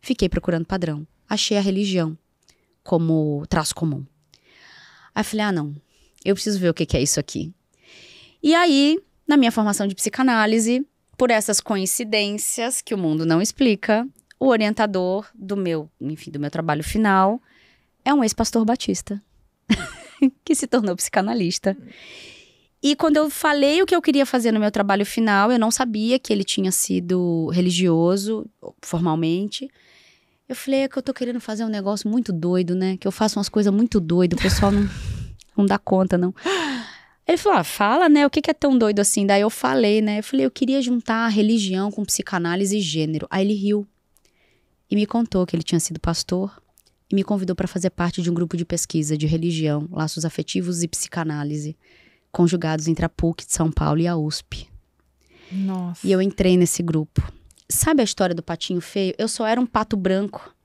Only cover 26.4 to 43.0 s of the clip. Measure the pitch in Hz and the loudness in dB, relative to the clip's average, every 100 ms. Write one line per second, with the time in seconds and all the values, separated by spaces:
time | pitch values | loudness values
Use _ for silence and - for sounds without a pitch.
26.4 | 190 - 185 185 - 185 175 180 175 165 | 0 0 0 0 -2 -2 0 0 0 0
27.4 | 160 170 180 175 185 165 170 196 202 220 | 0 0 2 2 2 4 2 0 -2 -6
28.4 | 220 _ - - - 165 175 156 160 170 | -8 _ -20 -18 -8 -2 0 0 0 -2
29.4 | 202 - 269 _ _ _ _ _ _ _ | -4 -8 -12 _ _ _ _ _ _ _
30.4 | _ 254 - 269 269 269 262 254 247 247 | _ -10 -2 -2 0 -4 -6 -6 -6 -6
31.4 | - 214 226 214 196 208 208 226 226 175 | -6 -6 -4 -4 -4 -4 -2 -2 -2 -2
32.4 | 170 180 175 185 185 185 190 - 220 208 | 0 0 0 0 -2 -2 -4 0 0 0
33.4 | 196 - 208 202 233 214 160 175 180 175 | -2 0 2 2 2 0 2 2 2 2
34.4 | 190 - 202 202 202 - - - - - | 0 2 2 2 0 -4 -8 -8 -10 -14
35.4 | - - 202 196 - 190 185 180 180 185 | -10 0 2 2 0 2 2 2 0 -2
36.4 | 339 381 311 254 226 - - _ - 339 | -4 -2 -2 -6 -10 -18 -20 _ -2 0
37.4 | 427 311 165 - 208 269 349 294 285 302 | 2 2 0 0 2 4 6 6 6 2
38.4 | 294 302 294 254 220 202 202 - 196 202 | -2 0 2 4 4 2 2 2 2 4
39.4 | 208 - 254 262 214 214 214 208 220 269 | 2 0 0 2 4 4 2 -2 -2 0
40.4 | 269 - 247 269 247 240 226 226 233 214 | 0 0 0 0 0 -2 -2 -2 0 2
41.4 | 214 226 196 185 202 202 202 - - 185 | 4 2 0 -2 -2 -4 -4 -4 -4 -4
42.4 | 170 180 196 208 180 156 | -2 -2 0 -2 -2 -2